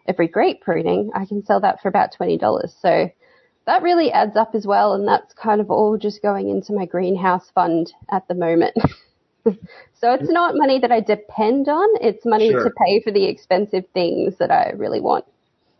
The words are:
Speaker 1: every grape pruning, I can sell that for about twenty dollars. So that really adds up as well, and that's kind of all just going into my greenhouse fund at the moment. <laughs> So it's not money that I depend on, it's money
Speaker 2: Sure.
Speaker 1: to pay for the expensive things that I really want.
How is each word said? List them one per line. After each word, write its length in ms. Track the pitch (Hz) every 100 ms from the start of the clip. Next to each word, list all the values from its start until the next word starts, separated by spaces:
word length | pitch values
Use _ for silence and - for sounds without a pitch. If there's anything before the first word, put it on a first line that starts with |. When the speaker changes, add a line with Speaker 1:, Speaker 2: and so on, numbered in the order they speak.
| -
Speaker 1:
every 220 | 180 165
grape 320 | 196 349 -
pruning, 500 | - 165 170 180 208
I 100 | 202
can 200 | 196 202
sell 160 | 196 196
that 200 | 196 -
for 80 | 196
about 240 | 185 190 -
twenty 200 | 180 165
dollars. 360 | - - 180 _
So 300 | 185 160 165 _ _ _ _ _ -
that 160 | 349
really 280 | 339 349 302
adds 260 | 202 214 208
up 180 | 220
as 120 | 220 202
well, 280 | 202 208
and 120 | 196 202
that's 280 | 202 -
kind 260 | - 226 214
of 100 | 202
all 260 | - 214 214
just 240 | 214 208
going 260 | 208 196 202
into 240 | 196 190
my 140 | 202 175
greenhouse 640 | 175 185 190 185 180 -
fund 380 | - 170 165 160 - -
at 160 | 190 -
the 60 |
moment. 420 | 180 170 170 - -
<laughs> 100 | - - _ _ _ _ 226 196 - - - -
So 120 | 233
it's 180 | 254 285
not 240 | 339 349 294
money 220 | 277 262
that 120 | 240
I 80 | 226
depend 680 | 214 208 - - 214 277 277
on, 200 | 302 415 440
it's 240 | 226 202
money 260 | 233 214 220
Speaker 2:
Sure. 140 | 127
Speaker 1:
to 60 | 233
pay 300 | - 175 202
for 80 | 226
the 140 | 202
expensive 600 | 190 - - 185 208 196 185
things 420 | 185 170 - 190 185
that 120 | 160
I 220 | 160 - 202
really 240 | - 104
want. 240 | - - - _ _ _ _